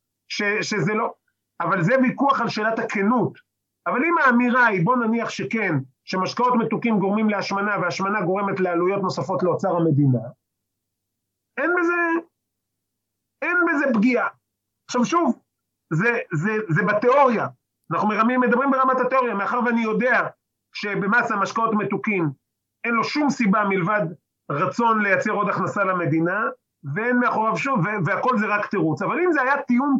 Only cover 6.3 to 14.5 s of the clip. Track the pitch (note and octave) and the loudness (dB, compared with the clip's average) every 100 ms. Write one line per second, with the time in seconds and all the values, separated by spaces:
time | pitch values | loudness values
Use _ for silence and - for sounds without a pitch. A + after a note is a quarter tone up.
6.3 | - B3 A#3+ A3 F3+ A#3 G#3 F#3+ G#3+ G#3+ | 0 2 2 0 0 0 0 2 2 0
7.3 | G3+ - G3 G#3 G3 F3+ E3+ G3 G#3 F3 | 0 -2 -2 -2 -2 -2 -2 -2 -2 -2
8.3 | G3 G3 F#3 F3+ E3+ F3+ G3 F#3 F3 D3 | -2 -2 -2 0 0 0 0 -2 -4 -4
9.3 | F3+ F3+ C#3 F#3+ E3+ D#3+ C#3+ C#3+ A#2+ A#2 | -2 0 0 0 2 2 4 2 0 -4
10.3 | - _ _ _ _ _ _ _ _ _ | -14 _ _ _ _ _ _ _ _ _
11.3 | _ _ - D#4+ F4+ E4+ F4 E4+ E4 - | _ _ -4 -2 0 0 0 0 -2 -6
12.3 | _ _ _ _ _ _ _ _ _ _ | _ _ _ _ _ _ _ _ _ _
13.3 | _ D#4 F4 E4+ D4 C4+ A3+ B3 A#3 F#3+ | _ -2 0 2 0 0 2 2 2 -2
14.3 | - _ | -8 _